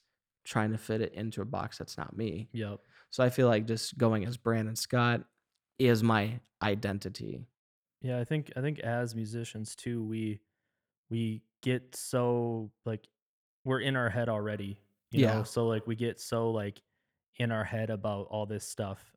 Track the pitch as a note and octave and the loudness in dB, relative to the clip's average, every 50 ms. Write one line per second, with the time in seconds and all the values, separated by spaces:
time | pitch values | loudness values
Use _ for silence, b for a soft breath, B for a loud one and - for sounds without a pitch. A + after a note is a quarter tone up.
0 | _ _ _ _ _ _ _ _ _ - - A#2 G#2+ G#2+ A2 A2 - - A2 A2 | _ _ _ _ _ _ _ _ _ -4 0 0 2 2 0 -2 -2 -2 -2 0
1 | A2 - - - A2 A2+ - - G2 A#2 - F#2+ - A2+ - - - - - - | 0 -2 -4 -6 -6 -6 -4 -6 -6 -4 -4 -6 -6 -6 -8 -10 -12 -12 -8 -10
2 | - - - - A2+ G#2+ D#2+ F2+ A2 - - A2+ A2 G2+ G#2 - b b b b | -10 -8 -6 -4 -4 -4 -4 -6 -8 -8 -6 -6 -6 -6 -6 -10 b b b b
3 | b b - - B2+ B2 B2 - B2+ A#2+ A2+ G#2+ A2 A2+ A2+ A2+ - - - - | b b 0 2 4 4 6 6 6 6 6 6 4 2 0 -2 -2 -6 0 2
4 | B2 A2+ A2 G#2+ A2 A2+ B2 - - A2+ A2+ A2+ A2 A2 A2+ - - - - B2 | 4 4 4 4 2 -2 -4 -2 0 0 2 2 0 0 -2 -4 -4 0 2 4
5 | A#2+ A#2+ A#2+ A2 - - _ _ _ _ _ _ _ _ _ - C3 B2 A#2 A2 | 4 4 2 0 -2 -8 _ _ _ _ _ _ _ _ _ 4 6 6 8 8
6 | A2+ A2+ A2 G#2+ G2+ A2 A#2+ B2 - _ _ _ - G#2+ G2+ G#2+ A#2 G2+ G2 G2+ | 6 6 6 4 2 0 -4 -8 -10 _ _ _ 0 0 2 2 0 -2 -2 -2
7 | - F#2+ G#2 - A2 G#2+ - - B2 - _ _ _ _ _ _ _ _ _ _ | -4 -8 -8 -8 -10 -10 -10 -10 -12 -16 _ _ _ _ _ _ _ _ _ _
8 | - B2+ B2 B2 A#2+ - D#3 D#3 C#3+ - - B2+ C3 D3+ D3 - - A#2 A#2 A#2+ | -6 -4 -2 -2 -2 0 0 -2 -2 -4 -6 -4 -2 -2 -2 -2 -2 -2 0 0
9 | B2 A#2 A2+ A2+ A2 G#2 A2+ A#2 A#2 - - A2 G#2+ - - - - B2 A#2+ A#2 | -2 -2 -2 -4 -4 -4 -4 -6 -6 -6 -8 -8 -10 -10 -10 -8 -6 -4 -4 -2
10 | A2 G#2+ A2 A2+ A2 G#2+ G#2+ G#2 - _ _ _ _ _ _ _ _ _ _ _ | -2 -2 -2 -2 -2 -2 -4 -6 -10 _ _ _ _ _ _ _ _ _ _ _
11 | _ _ A#2 A2+ A#2 A2+ A2 A2 - _ _ _ - B2+ B2+ B2 B2 - - - | _ _ -2 -2 0 -2 -2 -4 -8 _ _ _ 0 0 0 0 -2 -6 -12 -12
12 | - - - B2 B2 A#2+ A#2+ A#2+ A#2+ A#2 A#2 A2+ A2 G#2+ - _ _ A#2 A2 G#2 | -8 -2 0 2 4 4 4 2 2 0 -2 -4 -6 -8 -12 _ _ -6 -6 -6
13 | - _ _ _ _ _ _ _ _ _ _ _ _ C3 C3 B2+ G#2 C#3 C3+ B2+ | -8 _ _ _ _ _ _ _ _ _ _ _ _ 0 0 2 2 2 2 2
14 | A#2+ A2+ F#2 B2 A#2 A#2 A2 G#2+ G#2 G#2+ G#2+ G2+ G2+ G2 G2+ - _ _ _ _ | 2 2 2 0 0 0 0 0 -2 -2 -4 -4 -6 -8 -8 -10 _ _ _ _
15 | _ _ - B2 C3 A2 A2 A2 G#2+ - - B2 A#2 A2+ A2+ A2 - A#2 A2+ A2+ | _ _ 4 6 6 6 6 2 0 0 0 2 2 4 2 2 0 -2 -2 -2
16 | A#2+ A#2 - - - - A#2+ A#2 A#2 A2+ A2+ A2 G2+ G#2 G2+ - _ _ _ _ | -2 -2 -2 -4 -6 -2 -2 0 2 2 0 0 -2 -4 -6 -10 _ _ _ _
17 | _ _ _ _ _ _ _ - B2 A#2 A2+ A2 G#2+ - A#2 A2 A2 G#2+ A2 G2 | _ _ _ _ _ _ _ -4 -2 -2 0 -2 -2 -2 -2 -2 -2 -2 -2 -2
18 | G#2 G#2+ G#2 G2 G2 - - G#2+ G#2+ G2+ G#2+ G2+ - - - - G#2+ G2 G2 - | -2 -2 -2 -4 -4 -4 -4 -4 -4 -4 -6 -6 -8 -8 -6 -6 -6 -6 -6 -8
19 | - - _ | -12 -20 _